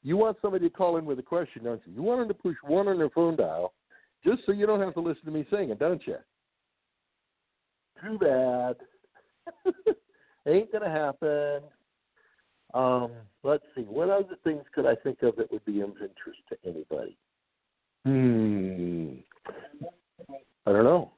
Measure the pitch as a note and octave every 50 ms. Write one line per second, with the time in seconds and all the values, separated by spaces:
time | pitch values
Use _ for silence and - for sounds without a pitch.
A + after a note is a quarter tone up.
0 | _ C3+ E3 G3+ A3 A3 G3+ - - G#3 F#3+ F#3 F3 E3 - - F#3+ F3 E3+ E3
1 | D#3+ D3 C#3 B2+ B2+ _ - E3+ F3 - - B2 A2+ A#2+ A#2 A2 _ E2+ F2 A2+
2 | D#3+ G#3+ B3 B3+ A#3+ A3 G3+ - _ F3+ D#3+ - - C#3+ D#3 F#3 G3+ G3+ F#3+ F3
3 | D#3 C#3 _ E3 E3+ E3 E3 D3 G#2 E2 D#2+ E2 F2 F#2 _ _ _ _ _ -
4 | _ _ _ _ _ E3 F#3 F3 - - G3+ G3+ G3+ G#3 G#3+ G3+ G3 F#3+ - E3+
5 | E3 E3+ D#3+ - - D#3 D#3 D#3 D3 - G3+ G#3 F#3+ C3+ G#2+ G2+ C#3+ E3 F3+ D#3
6 | - - F#2 - - _ _ _ _ _ _ _ _ _ _ _ _ _ _ _
7 | _ _ _ _ _ _ _ _ _ _ _ _ _ _ _ _ _ _ _ -
8 | - G#3 A3 G#3 - D3 C3 B2+ B2+ B2+ B2 B2+ B2 B2 A#2+ - - - _ _
9 | _ _ _ _ _ _ _ _ _ E4+ - _ _ - - - - A4 - -
10 | _ _ _ _ _ _ _ _ _ D3 D#3+ F#3+ A3 A3 - G#3+ G#3 F3+ D#3 D#3
11 | D3+ C#3+ C#3 - - D3+ D3 D3 D3 D3 D3 C#3+ C#3+ D3+ _ _ _ _ _ _
12 | _ _ _ _ _ _ _ _ _ _ _ _ _ _ - B2+ C3 B2+ B2+ B2
13 | B2 A#2+ A#2+ A#2 A2+ G#2 _ _ - C#3 D3+ D3 - - _ C3 A#2 G#2 G#2+ C#3+
14 | E3 F#3 G3 G3+ G3 F#3 F3+ - _ E3 D#3 D3 C#3+ _ - D#3 C3+ C3+ A#2+ -
15 | - C#3+ B2 _ - A#2+ A2 - A2+ - - G#2+ _ - G#2 G2+ G2+ G2+ G2+ -
16 | G#2 G2 _ - - - - - _ _ F#2 - _ F#2 E2 D#2+ D2+ _ D#2+ C#2+
17 | A1 G1+ - _ _ _ _ _ _ _ _ _ _ _ _ _ _ _ _ _
18 | _ C3+ C3+ C3 C3 B2 A#2+ A2+ A2 G#2+ G#2 G2+ F#2+ F#2+ F#2 F2+ F2 F2 F2 E2+
19 | E2 D2+ C2 B1+ - _ - _ _ - - - - - - D4 E5 F5 - _
20 | _ _ _ _ B4+ - - - _ _ _ _ _ G#2+ G2+ G#2 A2+ B2 E3 F3+
21 | C#3+ - _